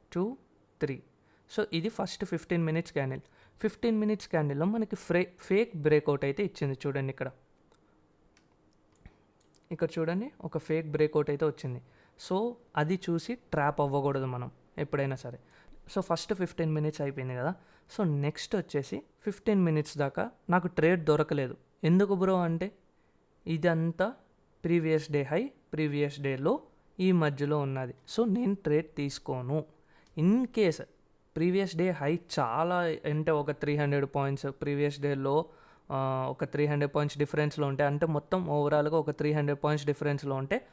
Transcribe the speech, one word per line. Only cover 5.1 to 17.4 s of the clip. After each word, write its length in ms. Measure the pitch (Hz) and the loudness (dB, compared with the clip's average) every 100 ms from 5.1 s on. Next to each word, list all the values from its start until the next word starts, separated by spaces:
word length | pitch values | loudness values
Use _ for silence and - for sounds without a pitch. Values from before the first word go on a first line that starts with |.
| 175 180 - | 0 0 -6
ఫేక్ 380 | - 196 233 160 | 0 0 0 0
బ్రేక్అవుట్ 460 | 147 151 151 143 | 4 4 4 0
అయితే 200 | 139 139 | 0 -2
ఇచ్చింది 340 | 202 - 143 135 143 | -4 -2 -4 -4 -4
చూడండి 260 | 139 135 | -2 -4
ఇక్కడ. 180 | - 127 - _ _ _ _ _ _ _ _ _ _ _ _ _ _ _ _ - _ _ _ _ _ _ | -4 -8 -10 _ _ _ _ _ _ _ _ _ _ _ _ _ _ _ _ -20 _ _ _ _ _ _
ఇక్కడ 160 | 165 160 165 | -4 -4 -2
చూడండి, 320 | 160 180 254 - | -2 -2 -4 -10
ఒక 160 | 156 156 | -8 -8
ఫేక్ 340 | - 160 156 | -2 -4 -2
బ్రేక్అవుట్ 380 | 147 151 151 147 | 0 2 2 0
అయితే 160 | 143 156 | 0 -2
వచ్చింది. 360 | 143 131 123 - _ _ _ - | -2 -8 -10 -12 _ _ _ -4
So, 260 | 185 233 233 _ 151 | -2 -2 -6 _ -2
అది 240 | 151 185 180 | -2 -2 -2
చూసి 260 | 165 - 247 | -4 -4 -10
ట్రాప్ 460 | - 156 143 147 | -4 0 0 2
అవ్వకూడదు 440 | 143 139 139 139 131 | 0 2 0 -2 -2
మనం 260 | 123 123 - _ - | -6 -8 -14 _ -8
ఎప్పుడైనా 380 | 143 139 139 131 | -4 -2 -2 -4
సరే. 240 | 123 - _ - - - - | -10 -14 _ -20 -20 -20 -8
So, 140 | 196 | -6
ఫస్ట్ 320 | - 165 - | -2 -4 -2
ఫిఫ్టీన్ 400 | 190 175 - 156 | -4 -4 -2 -2
మినిట్స్ 280 | 156 151 151 | 0 -2 -2
అయిపోయింది 340 | 139 139 127 | -6 -4 -6
కదా. 200 | 123 | -4